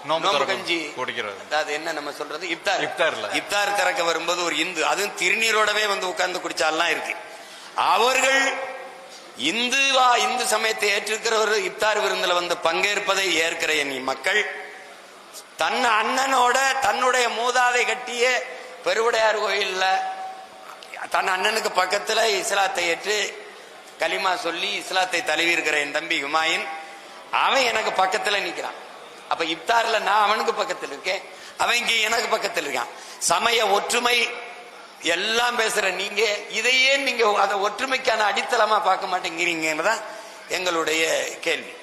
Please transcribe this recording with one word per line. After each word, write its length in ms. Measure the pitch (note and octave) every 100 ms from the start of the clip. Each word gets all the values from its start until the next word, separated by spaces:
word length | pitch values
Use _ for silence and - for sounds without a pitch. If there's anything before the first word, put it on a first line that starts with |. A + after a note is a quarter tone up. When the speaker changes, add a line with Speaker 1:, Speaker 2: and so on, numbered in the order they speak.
Speaker 1:
நோன்பு 40 | C#3+
Speaker 2:
நோன்பு 200 | D#3+ F3
Speaker 1:
திறக்கும் 220 | D3 C3+
Speaker 2:
கஞ்சி 280 | F#3+ E3 E3+ D3+ B2
Speaker 1:
குடிக்கிறது. 420 | B2 A#2 G#2+ G2 -
Speaker 2:
அதாவது 240 | D3+ C#3+
என்ன 200 | D3 E3
நம்ம 200 | D#3 D3
சொல்றது, 320 | C#3 C#3+ D3+ F3+
இப்தார். 360 | E3+ G3+ F3+ D3+
Speaker 1:
இப்தார்ல. 400 | - D#3+ A#2 G#2+
Speaker 2:
இப்தார் 440 | D3 - G3+ G3+ G3+
திறக்க 240 | F3+ F3
வரும்போது 360 | E3+ D#3+ E3 F3
ஒரு 120 | E3+ D3+
இந்து, 240 | E3+ E3+ C#3+
அதுவும் 280 | D#3+ G3+ G3+
திருநீரோடவே 680 | F3 G#3 A3+ G#3+ G#3 G#3 G#3+
வந்து 200 | G3 F#3
உட்கார்ந்து 340 | F3+ F3+ F3+
குடிச்ச 180 | E3+ D#3+
ஆள்லாம் 280 | D#3 D#3+ E3+
இருக்கு. 200 | D3+ - - - - - - - - C3
அவர்கள் 480 | F#3 A#3+ C4 C4 C4+ C4+ C4 - - - - - - - - C#3
இந்துவா, 580 | G#3+ B3 C4+ C4+ C4 B3+ A#3+ G#3+
இந்து 200 | B3 A#3
சமயத்தை 420 | G#3+ A3 A3 G#3
ஏற்றிருக்கிறவர் 600 | G3+ G#3 A3 A3 A3 G#3+ G#3+ F#3
இப்தார் 320 | - G#3+ G#3
விருந்துல 300 | G3 F#3 F#3 F3
வந்து 160 | F3 E3
பங்கேற்பதை 640 | E3 F3 G3 G3+ G3 G3 F#3+ D#3+
ஏற்கிற 280 | E3 E3 D#3+ D#3
என் 120 | C#3 C3 C3
மக்கள் 300 | C3 F#3 G#3 G3 - - - - - - - - - - -
தன் 260 | D#3+ A#3 B3 A3
அண்ணனோட 560 | A3+ B3+ C4+ C4+ B3 B3 C4+ C4
தன்னுடைய 460 | G#3 A#3 B3+ B3+ A#3+
மூதாதை 540 | A3 B3 B3 B3 B3
கட்டிய 400 | G#3+ A3+ A3+ A#3+ B3 B3 - - - -
பெருவுடையார் 540 | E3+ G#3 A#3 A3+ A3 G#3
கோயில்ல 460 | G#3 G3 G3 F#3 F#3+ F#3+ F#3+ F#4+ F#5+ - - - - - - - -
தன் 200 | E3+ F#3+
அண்ணனுக்கு 360 | F#3 G#3+ A3 G#3 F#3
பக்கத்துல 400 | F3+ G3+ G#3+ A3 A3+ G3
இஸ்லாத்தை 420 | E3+ G3 F#3+ F3 F3
ஏற்று 240 | E3 F#3+ G#3+ G3 - - - - - - -
கலிமா 320 | E3 F#3 F#3+ F3
சொல்லி 260 | E3+ E3+ G3 G3
இஸ்லாத்தை 380 | D#3 F#3 F3+ F3 D#3+
தழுவி 220 | D#3 E3+ E3
இருக்கிற 200 | D3+ D3+
என் 180 | C#3+ D3
தம்பி 220 | E3 D#3+
ஹுமாயூன், 420 | C#3 D#3+ D#3+ F3+ G#3 - - - - - - A#2+ E3
அவன் 220 | B3+ B3
எனக்கு 220 | A3 G#3 -
பக்கத்துல 360 | F#3 G#3 G#3 G3+
நிக்கிறான். 340 | F3 D3+ B2+ - - - - - -
அப்ப 140 | D3+
இப்தார்ல 540 | D#3+ E3 - A#3 A3+ G#3+ F#3+
நான் 180 | G#3 G3+
அவனுக்கு 260 | A3 A#3
பக்கத்துல 400 | G#3+ F3+ - C#3+
இருக்கேன், 260 | C#3 - - - - - -
அவன் 160 | F#3 A#3+
இங்க 120 | A3 A3+ A3
எனக்கு 220 | A#3 G#3+ A3
பக்கத்துல 300 | G3 F#3 D3
இருக்கான். 280 | B2 A#2 - - - -
சமய 340 | E3+ A3+ A3+ G#3+
ஒற்றுமை 500 | G3+ G3+ A#3+ A#3+ A#3+ A3+ - - - - - - - D#3 E3+
எல்லாம் 420 | G#3 A3+ A#3+ A3+
பேசுற 260 | A3 G#3 G3 F3+
நீங்க 220 | G3+ G3+ A3 G3+ - F#3+
இதையே 340 | A3+ C4 C4 C#4
நீங்க 280 | C4+ A#3+ A3 G3+
அதை 120 | G3+ G#3 G3+
ஒற்றுமைக்கான 580 | G3+ C4 C4 A#3+ G#3+ G#3
அடித்தளமா 480 | G3+ - A#3+ G#3+ G#3 F#3
பார்க்க 240 | F#3 F#3+
மாட்டேங்கிறீங்கன்னு 760 | F#3 F3+ E3 F3 E3 D#3+ D#3 F3+
தான் 120 | A3 - - - - -
எங்களுடைய 560 | E3+ F3+ E3 D#3 D#3+ D#3+ D3 - -
கேள்வி. 320 | E3+ C#3+ A#2+ -